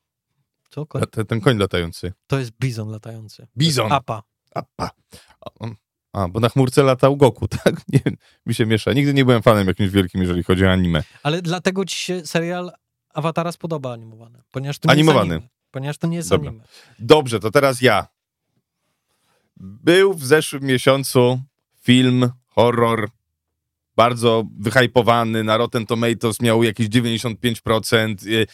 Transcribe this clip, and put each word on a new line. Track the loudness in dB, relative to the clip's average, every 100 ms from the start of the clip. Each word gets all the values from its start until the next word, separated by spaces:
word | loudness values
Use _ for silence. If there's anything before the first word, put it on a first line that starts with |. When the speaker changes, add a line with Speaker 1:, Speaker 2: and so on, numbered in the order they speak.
| _ _ _ _ _ _ _
Speaker 1:
Co | -16 -10
koń? | -8
Speaker 2:
A, | -6
te-, | -6 -6
ten | -2
koń | 0 0
latający. | 0 -2 -6 -8 -12 -12 -8
Speaker 1:
To | -6
jest | -6 -6
bizon | -6 -6 -10
latający. | -12 -16 -18 -18 -20 -12 -2
Speaker 2:
Bizon. | 0 0 0
Speaker 1:
Appa. | -2 -4 -12 -12 _ _
Speaker 2:
Appa. | -14 -12 -10 -12 -12 _ -20 _ _
A, | -20 -16
on, | -16 -16 _ _ _
a, | -6 -4
bo | 0
na | 0
chmurce | 2 0 2
latał | 2 2 0 4
Goku, | 2 2 -8
<laughs> | -2
tak? | -2 -4 -2
Nie, | -2 0 -8 _ _ -6
mi | -2
się | 0
miesza. | 0 0
Nigdy | 0 0
nie | 2 2
byłem | 4
fanem | 4 4 2
jakimś | 0 0
wielkim, | 2 0 0
jeżeli | -2 -2
chodzi | 0 2 2
o |
anime. | 2 2 0 -4 -8
Speaker 1:
Ale | -6 -4
dlatego | -4 -4 -4 -4 -6
ci | -8
się | -8 -8 -6
serial | -4 -4 -8 -10 -16 _ _ _
Awatara | -8 -6 -4 -6
spodoba | -8 -8 -8 -8
animowany. | -12 -18 -20 -20 _ _
Ponieważ | -10 -8 -2
to | 4
nie |
Speaker 2:
Animowany. | 4 6 4 2
Speaker 1:
jest | -4
anime. | -8 _ _
Ponieważ | -10 -10 -6
to | -6
nie | -6
jest | -2
Speaker 2:
Dobra. | -2 -4
Speaker 1:
anime. | -14 _ -20 _ -4
Speaker 2:
Dobrze, | 2 2 2 -4
to | -2
teraz | 0 0 2
ja. | 2 2 -2 _ _ _ _ _ _ _ _ _ _ _ _ _ _ -20
Był | -20 -4 2 4 4
w | 0 2
zeszłym | 2 2 -6
miesiącu | -2 0 2 2 2 2 2 0 -8 _ _ _
film, | 2 4 4 2 0 -4 _
horror, | 2 2 2 0 0 -6 _ _ _ _ _ _ _ _ 2
bardzo | 2 2 2 2 -2 -6
wyhypowany, | 0 2 2 2 4 2 2 -2
na | 0 0
Rotten | 0 -4 -4
Tomatoes | -2 -2 -2 -4 -2
miał | 0 2
jakieś | 0 -2 0
dziewięćdziesiąt | 0 0 -4 -6 -6
pięć | -6 -4
procent | -2 -2 0 0 0 -4
i, | -4 -2 -2